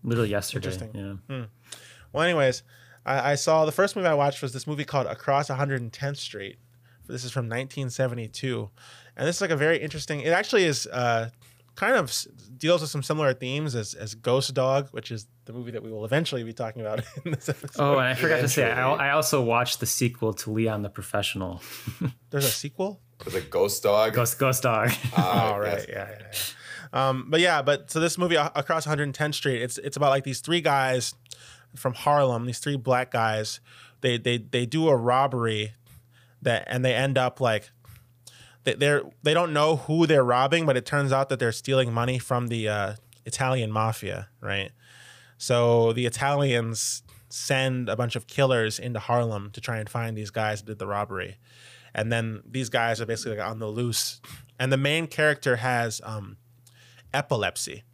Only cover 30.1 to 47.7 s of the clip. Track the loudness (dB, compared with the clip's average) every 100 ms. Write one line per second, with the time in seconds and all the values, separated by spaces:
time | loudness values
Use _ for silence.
30.1 | 4 0 -8 -2 0 2 2 2 0 -2
31.1 | -8 _ -20 -20 -20 _ -6 -6 -2 2
32.1 | 4 4 2 -4 -6 -4 -4 2 2 2
33.1 | 2 2 2 -4 -8 _ -20 -20 _ -2
34.1 | 0 0 -2 -2 -2 0 2 4 4 4
35.1 | 4 2 2 -2 -2 -4 -8 _ -20 _
36.1 | _ _ _ 0 0 0 -2 2 2 2
37.1 | 2 0 0 0 0 -4 _ -20 -20 _
38.1 | _ -20 -20 -20 _ -4 0 2 2 0
39.1 | -4 0 2 2 2 2 2 0 2 6
40.1 | 6 6 6 4 2 2 0 0 0 2
41.1 | 2 0 0 0 -2 0 2 2 0 0
42.1 | -2 -2 -2 0 -2 -2 -2 -2 -6 _
43.1 | _ -10 -4 0 0 0 0 0 -2 -6
44.1 | -8 -10 _ -6 -4 -4 -10 _ -20 -20
45.1 | -20 -20 _ 0 4 6 6 4 2 -2
46.1 | 0 0 2 2 2 0 -4 -4 -6 -10
47.1 | -20 _ -10 -2 2 2